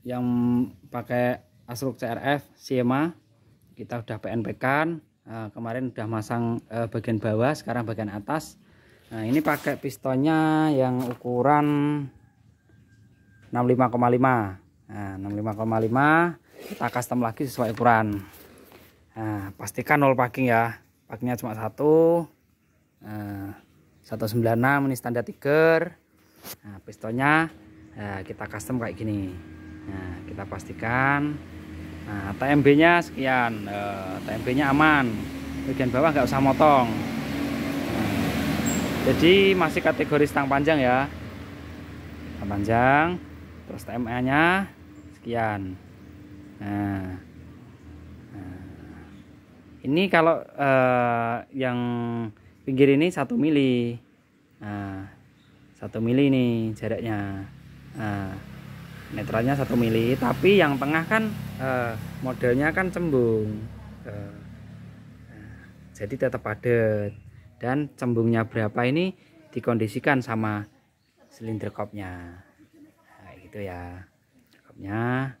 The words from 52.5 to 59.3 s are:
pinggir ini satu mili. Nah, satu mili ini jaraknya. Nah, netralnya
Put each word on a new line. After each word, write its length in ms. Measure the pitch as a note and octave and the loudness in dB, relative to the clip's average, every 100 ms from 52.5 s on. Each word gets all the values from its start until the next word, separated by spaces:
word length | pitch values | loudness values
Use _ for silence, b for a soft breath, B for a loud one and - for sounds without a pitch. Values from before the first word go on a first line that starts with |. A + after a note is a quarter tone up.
| - | -12
pinggir 320 | - C3 C#3 | -4 6 6
ini 160 | C#3 E3+ | 6 2
satu 240 | E3 C3+ | 0 -2
mili. 640 | A#2 D3 D3 C3+ B2 A#2+ A#2 _ _ _ _ _ _ | 0 2 4 4 2 0 -6 _ _ _ _ _ _
Nah, 480 | G#2 G#2 G2 F#2+ G2 - - _ _ _ - | -10 -8 -8 -10 -14 -18 -20 _ _ _ -20
satu 240 | _ G#2 - | _ -10 -4
mili 320 | A2+ B2+ C#3+ | 0 4 4
ini 400 | C3 A#2+ A#2 A2+ | 4 2 0 -2
jaraknya. 800 | G#2+ G#2+ G#2 A2+ G#2+ G2+ G2 G2 - - - - - | -4 -6 -4 -4 -4 -4 -8 -12 -16 -20 -20 -16 -8
Nah, 320 | G#2+ G2+ F#2+ F#2+ - - - - - - - | -4 -4 -6 -10 -14 -16 -16 -16 -16 -18 -12
netralnya 480 | - G#2 | -10 -2